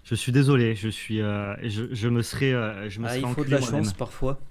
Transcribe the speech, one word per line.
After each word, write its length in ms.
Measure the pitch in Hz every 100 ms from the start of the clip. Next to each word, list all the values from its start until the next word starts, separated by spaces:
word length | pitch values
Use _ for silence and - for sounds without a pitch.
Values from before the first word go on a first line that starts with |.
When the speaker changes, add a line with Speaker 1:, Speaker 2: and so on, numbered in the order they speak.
Speaker 1:
Je 120 | -
suis 180 | 113 -
désolé, 420 | 131 139 135 117
je 140 | 107 110
suis, 320 | - - 110
euh, 340 | 107 104 101 101 117
je, 260 | 104 120
je 140 | 120 117
me 140 | 117
serais, 300 | 110 - 135
euh, 340 | 127 110 101 104
je 100 | 98
me 80 | 117
Speaker 2:
Ah, 40 |
Speaker 1:
serais 100 | 127
Speaker 2:
il 60 | 123
faut 80 |
de 60 | 123
Speaker 1:
enculé 100 | 135
Speaker 2:
la 100 | 139
Speaker 1:
moi-même. 240 | 123 -
Speaker 2:
chance 80 | 107
parfois. 480 | 95 120 - 131 139 -